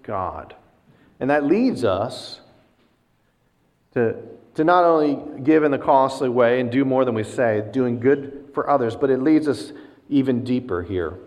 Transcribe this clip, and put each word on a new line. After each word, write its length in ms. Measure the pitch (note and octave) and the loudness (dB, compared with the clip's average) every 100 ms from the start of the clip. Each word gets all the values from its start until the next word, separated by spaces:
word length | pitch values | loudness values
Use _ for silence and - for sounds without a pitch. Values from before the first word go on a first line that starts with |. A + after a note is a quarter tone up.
God?" 500 | - G2+ F2+ D2+ C2+ - _ _ _ _ _ _ | -8 -6 -6 -8 -14 -20 _ _ _ _ _ _
And 80 | C3 | -2
that 160 | D3 C#3+ | 0 2
leads 400 | F#3+ B3+ - G#2+ | 2 0 0 0
us 560 | F#2 A#2+ - - - - _ _ _ _ _ _ _ _ _ _ _ _ _ _ | 0 -2 -8 -16 -20 -20 _ _ _ _ _ _ _ _ _ _ _ _ _ _
to, 240 | C3 A2+ - - - - - | -2 -2 -2 -10 -20 -10 -2
to 100 | D#3+ | 2
not 180 | F3+ | 4
only 580 | E3+ D#3+ D3+ C3+ - - | 4 4 2 -2 -8 -4
give 220 | C3 D#3 | 2 4
in 80 | D3+ | 4
the 60 | C3+ | 0
costly 500 | - C#3 C3 C3 C3 | 2 2 2 0 -2
way 320 | A#2+ A#2+ B2+ | 2 4 2
and 100 | B2 | 0
do 140 | B2 | 0
more 220 | C3+ C3 B2+ | 0 2 0
than 100 | A2+ | 0
we 80 | |
say, 400 | G#2+ - A#2+ G#2+ G#2+ | -4 -2 0 0 -2
doing 300 | C3 B2 A#2 | -2 -2 0
good 480 | B2 C#3+ - - - | 2 2 -2 -14 -10
for 160 | - C#3+ | -6 0
others, 280 | C#3+ A#2 A2 | 0 0 0
but 120 | C#3 | 0
it 120 | B2+ | 2
leads 260 | C3+ D#3 C#3+ | 4 2 2
us 240 | A#2+ - - - _ - | -2 -8 -18 -20 _ -2
even 340 | C#3+ C3 A#2+ | 0 2 0
deeper 400 | A2+ B2 A#2 F2+ | -2 -4 -2 -6
here 340 | F2 F#2 E2 - | -4 -4 -4 -8